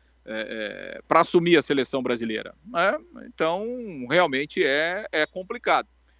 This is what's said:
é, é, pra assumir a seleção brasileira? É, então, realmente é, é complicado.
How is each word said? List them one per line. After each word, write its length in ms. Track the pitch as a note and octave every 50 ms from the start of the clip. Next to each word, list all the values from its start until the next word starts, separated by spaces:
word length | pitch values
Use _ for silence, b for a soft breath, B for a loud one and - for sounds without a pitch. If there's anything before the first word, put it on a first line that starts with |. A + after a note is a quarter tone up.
| _ _ _ _ _
é, 720 | - A2 A2 G#2+ - G#2+ A2+ G#2+ G2+ G2+ F#2+ F#2+ F2+ E2+ -
é, 40 | - -
pra 140 | D3 D#3+
assumir 360 | E3+ - - F3+ E3+ E3+ F3 D3+
a 40 |
seleção 400 | C3+ - D3+ C#3 B2+ - - C3+
brasileira? 520 | B2 B2 B2 A2+ A#2 A2+ A2 G#2+ - - - _ - G3 B3
É, 500 | E3+ F3 G3 B3+ D#4 E4+ F4 E4+ - -
então, 420 | - A#3+ - E3 D#3+ E3+ F#3+ G#3+ A3+ B3 B3+ A#3+ G#3+ F3 C#3 B2 A#2+
realmente 560 | C#3+ F3 F3+ D#3+ C3+ C3+ D3 D3+ - F3+ F3+
é, 440 | C3+ C3+ D3 D#3 E3+ F3+ G3+ - -
é 140 | - D#3+ D3+
complicado. 640 | - - F#3 F#3 F#3 A#3 A#3+ - G#3+ E3+ C#3 A2 _ _ _ _ _ _ _